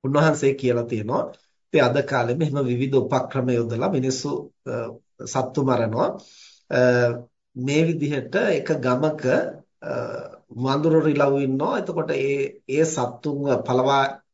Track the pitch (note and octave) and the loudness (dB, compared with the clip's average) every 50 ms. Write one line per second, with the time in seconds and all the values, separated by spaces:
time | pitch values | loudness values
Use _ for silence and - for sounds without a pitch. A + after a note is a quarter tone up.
0 | - C3 C#3 D3 D#3 D#3+ D3+ - - C3+ C3+ - C3 B2 A#2+ A#2 A#2+ A#2+ B2 A2 | -2 2 2 4 4 4 4 4 2 0 0 2 0 0 0 0 0 -4 -4 -6
1 | G#2 A2 C3+ F#3 - - - _ _ _ _ _ _ _ - D#3 C3+ B2 B2+ C#3+ | -4 -2 -2 -4 -4 -4 -8 _ _ _ _ _ _ _ 2 4 4 4 2 0
2 | C#3 - C3+ B2+ A#2+ A#2 B2 D#3 E3 D3 C3 C#3+ C3+ B2 B2 A#2+ C3+ C3+ C#3 C3 | -2 0 0 -2 0 0 0 0 0 -2 0 -2 0 0 0 0 0 2 2 0
3 | A2+ - D3 C3 - - - C3+ B2 B2+ B2 A#2 A#2+ A2 A2+ A2+ C3+ G3 G3 C3+ | 2 2 0 -2 -2 -2 -4 -2 0 0 0 0 0 -2 -2 -2 -2 0 0 0
4 | B2+ C3 C3 - - C#3+ C#3 - - - _ _ _ C3+ A#2 A#2 A#2 A2+ A2+ - | 0 0 -2 -2 -4 -6 -6 -6 -8 -12 _ _ _ -8 -6 -6 -6 -8 -10 -16
5 | _ _ _ _ C3 B2+ - C3 B2+ - - D3+ C#3 C3 B2+ A2+ A2+ A2 G#2+ B2 | _ _ _ _ -14 -6 -4 -4 -4 -2 -2 -2 2 2 2 2 2 0 0 0
6 | - - - - - - - - - - _ _ _ _ - C3 B2+ B2 B2 B2 | -2 -2 -2 -8 -14 -20 -20 -20 -20 -20 _ _ _ _ 2 4 6 6 6 4
7 | B2 A#2+ A#2 A#2+ - _ _ _ _ _ _ B2+ B2 C3+ C#3+ D3+ E3 E3 E3 D#3 | 2 2 0 -2 -10 _ _ _ _ _ _ -6 -4 0 2 2 2 2 0 -2
8 | D3 C#3+ D3 C3+ B2 - - G3 A#3 G#3 F3 D3 - - D#3+ C#3 B2 B2+ B2 B2+ | -2 -2 -2 -4 -6 -2 -2 0 0 2 0 -2 0 -2 -2 0 2 0 0 2
9 | D3+ D#3 - - - B2+ C#3 C#4 - - - - - _ _ _ - - - A#2+ | 2 0 -2 0 0 2 2 2 0 -2 -8 -12 -20 _ _ _ -10 -8 -6 -6
10 | A#2+ A2+ A#2+ B2 - - - - _ _ - A#2 B2+ C3 C3+ D3 D3+ E3 D#3 D#3+ | -6 -6 -8 -10 -12 -14 -18 -20 _ _ -10 -4 -2 0 0 2 2 4 4 4
11 | D3+ D#3 C#3+ C#3 C#3+ C#3 C#3 C#3 C#3 C3 C3+ C3+ D3 - B3+ A#3 F3+ - E3+ F3 | 4 4 2 2 2 2 2 2 0 0 0 0 0 -2 -2 -2 -4 -4 -4 -4
12 | D3+ D#3+ D3 C3+ C3+ C#3 C#3 C#3 C3+ C3+ - - _ - C3+ C#3+ D#3+ D#3+ - C#3 | -4 -2 -2 -2 0 -2 0 -2 -2 -6 -6 -14 _ -4 0 2 2 2 2 -2
13 | B2 A#2+ - - - D3+ C#3 C#3 C#3 C#3 B2+ - - - - B2+ B2+ C#3 C#3 C#3 | -4 -4 -4 -6 -6 -6 -4 -2 0 0 0 0 0 0 2 2 4 4 4 2
14 | C3+ C3+ - - _ _ | 2 0 -2 -8 _ _